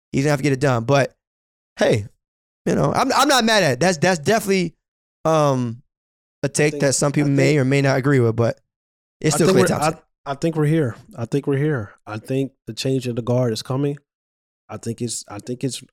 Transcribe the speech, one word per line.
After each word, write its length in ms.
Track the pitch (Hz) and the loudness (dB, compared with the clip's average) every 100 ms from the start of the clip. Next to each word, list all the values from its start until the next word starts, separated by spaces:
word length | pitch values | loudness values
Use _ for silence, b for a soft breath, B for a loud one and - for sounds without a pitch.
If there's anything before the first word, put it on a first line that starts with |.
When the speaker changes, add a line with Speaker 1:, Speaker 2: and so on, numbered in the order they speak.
| _ | _
Speaker 1:
he's 140 | 139 | -2
gonna 60 | 147 | 0
have 80 | 143 | 0
to 40 | |
get 100 | 147 | 0
it 80 | 131 | 0
done. 240 | 139 120 | 0 0
But 300 | 117 139 - _ _ _ _ _ _ - | 2 2 0 _ _ _ _ _ _ -2
hey, 280 | - 110 101 _ _ _ _ _ | 0 0 -4 _ _ _ _ _
you 100 | - | -4
know, 180 | - 147 | 0 0
I'm, 200 | - 254 | 0 0
I'm 160 | 233 285 | 2 2
not 160 | 262 | 2
mad 180 | 226 214 | 2 2
at 100 | 160 | 2
it. 60 | 123 | 2
That's, 180 | 175 165 | 0 2
that's 200 | 180 175 | 0 0
definitely, 560 | 143 220 214 190 170 - _ _ _ _ | 0 0 0 0 -2 -8 _ _ _ _
um, 580 | 160 160 147 131 120 117 _ _ _ _ _ _ | 0 2 2 0 -4 -8 _ _ _ _ _ _
a 60 | 139 | -4
take 240 | - 151 | 0 0
Speaker 2:
think, 80 | 147 | 2
Speaker 1:
that 140 | 143 | 0
some 180 | - 147 | 2 0
people 180 | 147 147 | 0 0
Speaker 2:
I 40 | |
Speaker 1:
may 140 | 139 135 | 2 2
Speaker 2:
think, 100 | 147 | 2
Speaker 1:
or 40 | |
may 180 | 131 139 | 2 2
not 140 | 135 135 | 2 0
agree 220 | 131 139 | 2 2
with, 160 | 117 | 2
but 260 | 113 113 - _ _ _ _ _ - | 2 -2 -4 _ _ _ _ _ -6
it's 140 | 156 | -2
Speaker 2:
I 20 | 151 | 2
Speaker 1:
still 100 | 185 | 4
Speaker 2:
think 100 | 190 | 4
Speaker 1:
Klay 20 | |
Speaker 2:
we're, 60 | 185 | 4
Speaker 1:
Thompson. 280 | - 156 160 _ _ - | 2 -2 -4 _ _ -12
Speaker 2:
I, 40 | |
I 40 | 135 | -4
think 200 | 165 156 | -4 0
we're 80 | |
here. 320 | 147 160 127 - - - | 0 0 -2 -6 -14 -12
I 80 | 117 | -4
think 200 | 143 143 | -4 -2
we're 120 | 139 | -2
here. 340 | 151 135 101 - - | 0 -2 -6 -14 -14
I 100 | 113 | -12
think 360 | - 131 135 _ - | -6 -4 -4 _ -16
the 60 | |
change 340 | 107 135 135 123 | -8 -4 -2 -4
of 100 | 120 | -6
the 40 | |
guard 320 | 113 123 123 | -2 0 0
is 80 | 110 | -2
coming. 380 | - 131 143 143 _ _ _ _ _ _ - | -6 -4 -4 -6 _ _ _ _ _ _ -18
I 120 | 107 | -12
think 240 | 117 113 | -10 -8
it's, 200 | 120 - - | -8 -8 -12
I 100 | 104 | -14
think 240 | 113 123 | -12 -8
it's, 220 | 135 - - | -8 -8 -16